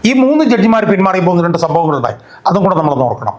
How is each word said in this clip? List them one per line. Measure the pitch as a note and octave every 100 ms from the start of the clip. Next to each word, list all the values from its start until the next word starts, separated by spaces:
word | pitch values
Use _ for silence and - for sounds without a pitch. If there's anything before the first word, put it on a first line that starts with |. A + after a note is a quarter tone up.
| A3
ഈ | C4
മൂന്ന് | C4 D4+ D4
ജഡ്ജിമാർ | A3+ A3 A3+ G#3
പിന്മാറിയപ്പോൾ | G3 F#3+ F#3 F3
ഒന്ന് | F3 E3+
രണ്ട് | E3+
സംഭവങ്ങളുണ്ടായി, | E3 D#3 E3 C#3+ A#2+ G#2 - - -
അതും | G3
കൂടെ | G3 E3
നമ്മൾ | D3+ C3+
നോക്കണം. | B2+ G#2+ A2